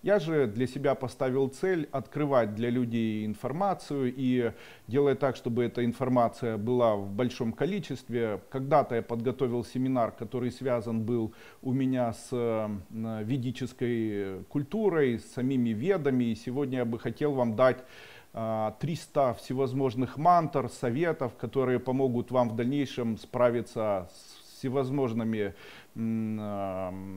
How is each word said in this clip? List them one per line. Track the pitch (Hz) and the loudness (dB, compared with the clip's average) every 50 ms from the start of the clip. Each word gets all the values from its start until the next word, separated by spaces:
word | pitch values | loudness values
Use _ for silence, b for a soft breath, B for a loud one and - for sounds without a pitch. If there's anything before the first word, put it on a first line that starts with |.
Я | B - 202 208 | B 2 2 2
же | 151 160 160 151 135 113 | 2 2 2 2 2 2
для | 101 117 127 123 | 2 0 -2 -2
себя | - 147 135 139 131 | -2 0 0 2 2
поставил | 131 - 120 - - 135 127 127 135 139 131 | 2 -2 -6 -4 -2 -2 0 2 2 2 0
цель | 135 - - 190 185 170 147 - | 0 -2 0 0 0 0 0 -2
открывать | - 135 - - - 143 151 143 139 127 117 104 104 | -4 -6 -6 -6 -4 -2 0 4 4 4 4 4 2
для | 107 117 117 | -2 0 0
людей | 117 127 123 117 113 117 113 110 107 107 107 | 2 2 0 0 0 0 0 0 0 -2 -2
информацию | 107 107 - - 120 131 170 196 202 180 170 - - 143 139 131 123 127 | -4 -4 -4 -6 -6 -2 0 0 0 0 -2 -4 -4 -2 0 0 0 0
и | 135 135 127 127 123 120 113 110 B B B B B B B | 0 0 2 2 2 2 0 -2 B B B B B B B
делать | 110 143 143 143 135 139 | 2 4 4 4 4 4
так, | - 135 120 | 2 0 0
чтобы | - - 127 117 123 120 | -2 -4 -2 0 0 0
эта | 113 - 123 120 | 0 0 0 0
информация | 120 120 - 131 123 127 127 117 110 - - - 117 110 107 | 0 0 0 0 2 4 4 4 4 2 -2 -4 -4 -2 -2
была | 101 117 123 123 120 113 107 | 0 0 2 4 4 4 4
в | 101 98 98 | 2 0 -4
большом | 101 101 127 123 123 - 127 113 | -2 0 0 0 0 -2 -2 -2
количестве. | 110 - - - 202 202 - - 143 120 - - 113 120 117 110 104 92 - - | -2 0 -2 -2 0 -2 -4 -6 -8 -10 -8 -4 -2 0 0 0 -2 -4 -6 -6
Когда-то | - 135 135 139 156 151 131 - 123 | -6 -6 0 4 4 4 4 4 0
я | 113 | -2
подготовил | 107 - 120 117 113 127 123 - 139 120 117 120 113 | -2 -2 -4 -2 -2 -2 -2 0 0 -2 0 -2 -4
семинар, | - - 127 131 131 131 127 117 104 | -4 -4 -2 0 0 2 2 0 0
который | - - 117 101 - 123 123 123 | -2 -6 -10 -8 -4 -4 -4 -4
связан | 117 - 127 135 123 120 104 117 113 113 110 | -4 -4 -2 -2 0 0 0 -2 -2 -2 0
был | 107 123 117 113 110 B B B B B B | 0 0 0 0 -2 B B B B B B
у | B 131 127 | B -2 0
меня | 135 135 131 131 127 123 117 110 | 0 2 2 0 0 0 -2 -2
с, | - - - | -6 -8 -6
э, | 131 120 120 117 113 110 107 107 104 101 - - - 110 110 113 110 107 107 | -4 -2 0 0 0 0 -2 -2 -4 -8 -10 -10 -10 -8 -6 -6 -6 -6 -4
ведической | 107 131 139 117 131 120 - 131 117 - - 127 120 120 117 110 110 104 101 98 98 95 92 - - | -2 -2 -2 -2 -4 -4 -6 -6 -8 -6 -4 -2 -2 0 0 0 0 -2 -2 -4 -4 -6 -8 -8 -6
культурой, | - 147 143 - - 220 220 196 170 160 143 127 120 107 | -4 -4 -4 -2 -2 0 2 2 4 4 4 4 2 0
с | - - - | -4 -8 -6
самими | - 123 131 139 131 120 117 | -2 0 0 2 2 2 2
ведами. | 113 104 127 185 202 180 143 143 131 127 123 117 | 0 0 2 2 0 2 2 2 2 2 2 2
И | 110 | 0
сегодня | 104 - 131 123 139 143 131 127 127 | -2 -4 -4 -4 -2 -2 -2 0 -2
я | 123 | 0
бы | 117 117 117 | 0 -2 -2
хотел | - 123 117 - 151 147 143 | -4 -4 -2 0 0 0 2
вам | 131 123 117 110 | 2 2 2 4
дать, | 107 131 131 - - - B B B B B B B B B - | 6 6 6 4 2 -2 B B B B B B B B B -8
а, | 113 113 113 110 110 110 107 107 - | -6 -4 -2 -2 0 0 -2 -2 -4
триста | - 147 170 127 - - - 151 135 127 113 | -4 -4 -4 -6 -8 -4 0 2 2 2 2
всевозможных | - - - 127 131 135 127 123 139 135 131 110 117 131 - - - | -2 -4 -4 -2 0 0 0 0 0 0 0 0 0 -2 -2 -2 2
мантр, | 151 175 175 175 165 151 - 143 120 117 | 4 6 6 6 4 2 0 -2 -2 -2
советов, | - - - 123 117 143 170 170 160 - 139 117 - | -4 -4 -2 -2 0 0 0 0 0 -2 -4 -6 -6
которые | - - 117 - 135 131 123 127 123 | -6 -8 -4 -2 0 2 2 2 0
помогут | 127 131 127 135 135 127 120 120 120 - | 0 0 0 2 2 2 2 0 -2 0
вам | 123 127 123 117 | 2 2 2 2
в | 113 | 0
дальнейшем | 117 120 120 143 143 139 - - - 120 113 110 101 | -2 -2 0 0 0 -2 -2 -4 -4 -4 -2 -4 -4
справиться | - - - 123 123 120 117 120 113 - - 120 110 107 101 95 90 90 | -6 -6 0 4 4 4 4 2 -2 -4 -4 -2 0 0 0 -2 -2 -6
с | - - - - - - - - - - | -12 -20 -20 -20 -20 -20 -20 -20 -12 -8
всевозможными, | - 135 120 139 135 127 135 147 135 120 110 117 113 113 113 107 104 98 90 B B B B B B B - 110 | -6 -2 0 0 0 0 0 0 0 0 0 0 0 0 0 0 0 -2 -4 B B B B B B B -10 -6
м, | 113 113 113 110 110 110 110 107 | -4 -2 -2 -2 -2 -2 -4 -4
а, | 104 104 101 98 98 95 92 92 95 92 92 95 95 98 95 | -6 -6 -4 -4 -4 -4 -4 -4 -4 -6 -6 -8 -10 -10 -10